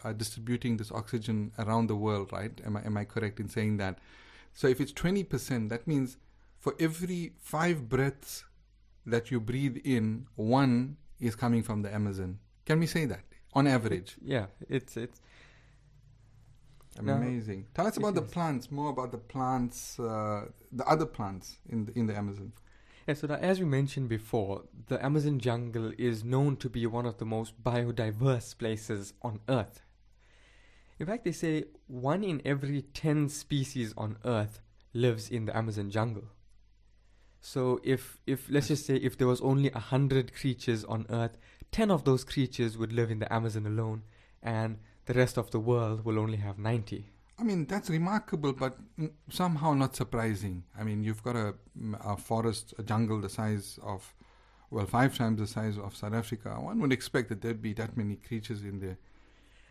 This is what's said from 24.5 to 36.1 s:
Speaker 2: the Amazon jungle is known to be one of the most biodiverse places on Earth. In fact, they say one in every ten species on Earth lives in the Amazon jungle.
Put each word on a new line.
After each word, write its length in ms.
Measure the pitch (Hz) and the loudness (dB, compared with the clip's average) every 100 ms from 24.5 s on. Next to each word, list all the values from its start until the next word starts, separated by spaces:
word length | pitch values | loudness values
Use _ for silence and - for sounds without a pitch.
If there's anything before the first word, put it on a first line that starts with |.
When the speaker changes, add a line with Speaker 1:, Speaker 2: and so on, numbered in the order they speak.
| 98 - - 110 | -4 -8 -14 -6
Speaker 2:
the 160 | 131 139 | -2 2
Amazon 340 | 151 147 139 | 2 2 2
jungle 540 | 120 117 120 117 110 - | 0 0 -2 -4 -4 0
is 260 | 120 110 | 0 0
known 340 | 117 131 143 135 | 0 2 4 2
to 120 | 127 | -2
be 180 | 117 113 | -2 0
one 180 | 120 120 | 0 -2
of 140 | 110 | -4
the 60 | 110 | -4
most 380 | 110 113 - | -4 -4 -4
biodiverse 920 | 123 120 120 117 110 107 135 123 - - | 0 2 0 0 -2 2 2 2 -2 -6
places 560 | 113 110 107 104 101 - | -4 -2 -4 -6 -6 -10
on 180 | 120 104 - | -8 -6 0
Earth. 360 | 131 120 - - _ - - - - - - - - - - | 0 0 -8 -20 _ -20 -20 -20 -20 -20 -20 -20 -20 -18 -8
In 80 | 160 | -4
fact, 180 | 233 | -2
they 80 | 180 | -2
say 340 | 160 165 156 - - - | 0 0 0 -2 -10 -12
one 380 | 123 131 180 | -4 0 2
in 180 | 208 147 | 0 -2
every 380 | - 139 139 143 | 0 0 0 -2
ten 480 | 139 - 156 151 143 | -4 -2 2 4 2
species 640 | - - 143 127 127 110 - | -2 -2 0 0 -2 -4 -4
on 220 | 107 107 120 | -6 -4 0
Earth 340 | 113 104 - - _ _ | 0 0 -4 -20 _ _
lives 360 | 120 123 107 - | 2 2 2 -2
in 160 | 117 107 | -4 -2
the 100 | 110 | -2
Amazon 360 | 113 107 101 | -2 -2 -2
jungle. 340 | 107 117 | 0 0